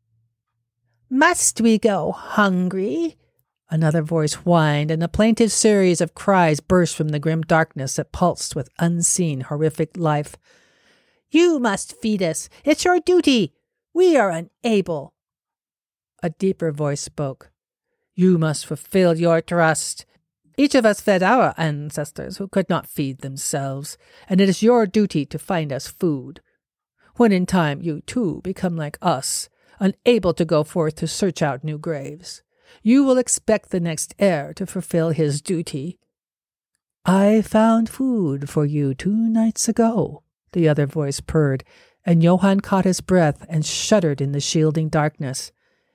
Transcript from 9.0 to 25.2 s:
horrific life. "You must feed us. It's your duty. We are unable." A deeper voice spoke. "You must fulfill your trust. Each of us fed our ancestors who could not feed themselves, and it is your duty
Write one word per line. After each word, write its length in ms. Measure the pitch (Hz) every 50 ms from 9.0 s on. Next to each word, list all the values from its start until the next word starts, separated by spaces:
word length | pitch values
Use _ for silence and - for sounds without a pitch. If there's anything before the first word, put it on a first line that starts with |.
| 170 - - - 180 165 143 131
horrific 540 | 135 - 147 147 156 156 147 - 160 156 _
life. 420 | 185 170 156 151 147 151 - - _ _ _ _ _ _ _ _ _ _ _ _ _ _ _ _ _ _ _
"You 300 | - 311 349 349 330 285
must 400 | 240 226 196 185 - - - -
feed 220 | - 220 214 190 185
us. 260 | 165 160 - - - _ - _
It's 220 | 277 311 - -
your 140 | 370 359 359
duty. 540 | - - 359 359 320 302 269 240 190 139 - _ _ _ _ _ _ _ _
We 240 | 320 370 359 330 269
are 140 | 214 196
unable." 800 | 170 165 170 180 _ _ _ 240 220 202 185 - 165 147 139 - _ _ _ _ _ _ _ _ _ _ _ _ _ _ _ _ _ _ _ _ _ _ -
A 60 | 175
deeper 420 | 160 _ - 190 190 - 175 160
voice 300 | 147 147 151 143 143 147
spoke. 500 | - - - - 151 135 135 - - _ _ _ _ _ _ _ _ _ _ _ _ _ _
"You 220 | - 180 185 180 165
must 280 | 160 156 147 - -
fulfill 520 | - 160 143 - - - 196 185 175 165 160
your 240 | 170 170 165 165
trust. 640 | 165 - 180 170 165 160 156 - - - - - - _ _ _ _ _ _ _ _ _ _
Each 180 | - 277 285 -
of 140 | 269 226 220
us 140 | 202 -
fed 200 | - - 202 180
our 320 | 185 185 240 262 214 151 -
ancestors 840 | - 165 160 147 143 147 151 - - 147 - - - - - 190 -
who 100 | 196 196
could 200 | - 196 185 -
not 200 | 180 151 - -
feed 320 | - - 147 135 131 -
themselves, 760 | - 135 135 135 - - - 147 135 139 135 139 143 - - _ _ _ _ - - _
and 140 | 190 185
it 80 | 196 196
is 140 | 180 - 208
your 240 | 226 247 240 220 190
duty 360 | - 220 208 190 - 160